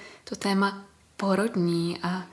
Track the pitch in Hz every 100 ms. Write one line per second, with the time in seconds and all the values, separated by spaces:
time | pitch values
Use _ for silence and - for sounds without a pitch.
0 | - - - 208 202 196 196 196 202 -
1 | - - 196 190 226 202 175 170 170 175
2 | 175 185 175